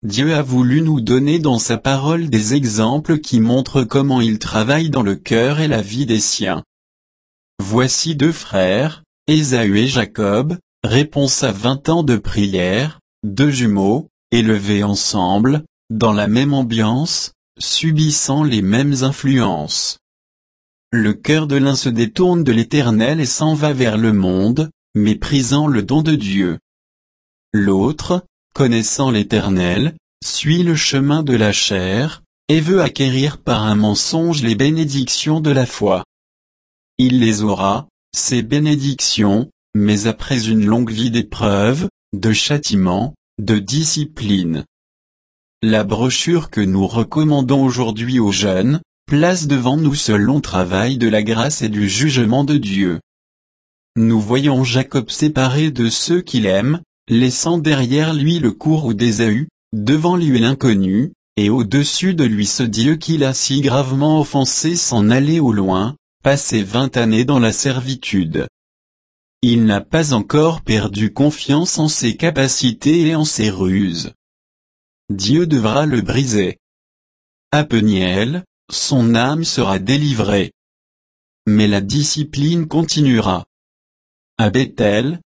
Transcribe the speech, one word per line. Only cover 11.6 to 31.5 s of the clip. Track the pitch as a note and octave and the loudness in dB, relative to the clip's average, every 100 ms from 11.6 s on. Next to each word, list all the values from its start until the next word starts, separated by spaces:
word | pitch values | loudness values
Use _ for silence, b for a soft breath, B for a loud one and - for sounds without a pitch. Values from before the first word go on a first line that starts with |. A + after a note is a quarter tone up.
| A2+ C3+ - | -2 -2 0
ans | E3 | 0
de | D3 A2+ | 2 0
prière, | - A2+ G2+ F#2+ F2+ G2+ D3 - _ _ | 0 -2 0 0 0 0 -4 -8 _ _
deux | G#2+ G2+ D3 | -10 0 0
jumeaux, | C3+ A#2+ G2+ F#2+ A#2+ D#3+ _ _ | 2 0 2 2 0 -4 _ _
élevés | A#2 A2+ A2 G2 G2+ | 0 2 0 0 0
ensemble, | G2+ G2+ - G#2 F2+ G2+ A#2+ D3+ D3+ _ _ | 0 -2 -2 -2 0 2 2 0 -4 _ _
dans | A2+ A2+ | -2 0
la | G#2 G#2 | 0 0
même | A2+ C#3 | 0 2
ambiance, | C#3 B2 A2+ G#2+ A#2+ D#3+ - - _ _ _ | 0 0 0 0 0 -2 -4 -8 _ _ _
subissant | - - D#3+ D#3 D#3 D3 - C#3 | -6 -2 0 2 2 0 -2 0
les | D3+ A2+ | 0 0
mêmes | F#2+ A2 C#3 C#3 | 0 0 0 0
influences. | C3 C#3 C#3 C3+ G#2+ E2 D2+ - - - _ _ _ _ _ _ _ _ _ | -2 -2 0 2 0 -2 -6 -6 -6 -10 _ _ _ _ _ _ _ _ _
Le | A#2+ G#2 | -2 0
cœur | G#2 - D3+ D#3 | -2 0 0 2
de | C#3 | 0
l'un | C3+ | 2
se | C3+ C3+ | 0 -2
détourne | A2+ A#2 - F3+ F3 | -2 -2 0 0 2
de | C#3+ | 2
l'Éternel | A2+ A2+ D3 B2 G#2+ A2+ D#3+ | 0 0 0 2 2 0 0
et | C3 | -2
s'en | - D#3 | -2 0
va | D3+ D3+ | 0 0
vers | C3+ B2 G#2+ | 0 0 2
le | A2+ | 2
monde, | G#2+ F#2 F#2 G2+ B2+ D#3 - _ | 2 2 2 0 0 -2 -6 _
méprisant | G#2+ G#2 G#2 - C#3+ B2 C#3 D3+ | -2 0 0 0 -2 0 0 2
le | B2 | 0
don | G2 C#3 | 0 0
de | D#3+ D3+ | 2 0
Dieu. | G#2 G2 F2+ E2+ _ _ _ _ _ _ _ _ _ | 0 -2 -2 -4 _ _ _ _ _ _ _ _ _
L'autre, | G#2+ G2 G2 A2 D3+ - F3+ - _ _ | -2 2 2 0 -2 -4 -4 -4 _ _
connaissant | - C3+ A#2 A2 - C3+ | 0 2 2 -2 -2 0
l'Éternel, | A2 G2+ A2 G2 F#2+ F2+ F#2 C#3 - _ _ | 0 0 -2 0 0 0 0 -2 -4 _ _
suit | - - D3 E3+ | -10 -6 0 2
le | F3 | 2
chemin | D#3 - C3+ C#3 D3 | 0 0 0 0 0
de | D3+ | 2
la | A#2+ G#2+ | 2 2